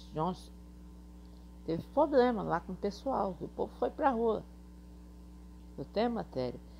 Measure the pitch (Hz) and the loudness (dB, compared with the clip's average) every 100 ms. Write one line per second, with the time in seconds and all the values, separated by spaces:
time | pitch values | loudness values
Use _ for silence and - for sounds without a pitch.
0 | - 151 170 175 - - - - - - | -6 0 0 0 -8 -16 -16 -16 -16 -16
1 | - - - - - - - 165 - - | -16 -16 -16 -16 -16 -8 -2 -2 2 6
2 | 311 277 247 220 165 160 - 180 202 - | 8 8 8 6 2 2 0 -2 -2 -2
3 | 269 226 202 180 - - 208 - 247 - | 0 2 2 0 -4 -2 -2 2 0 4
4 | 294 226 233 208 - - - - - - | 4 4 4 2 -2 -14 -16 -16 -16 -16
5 | - - - - - - - - 139 202 | -16 -16 -16 -16 -16 -16 -12 -10 -2 2
6 | 240 226 - 131 123 - - | 2 2 -2 -2 -2 -2 -10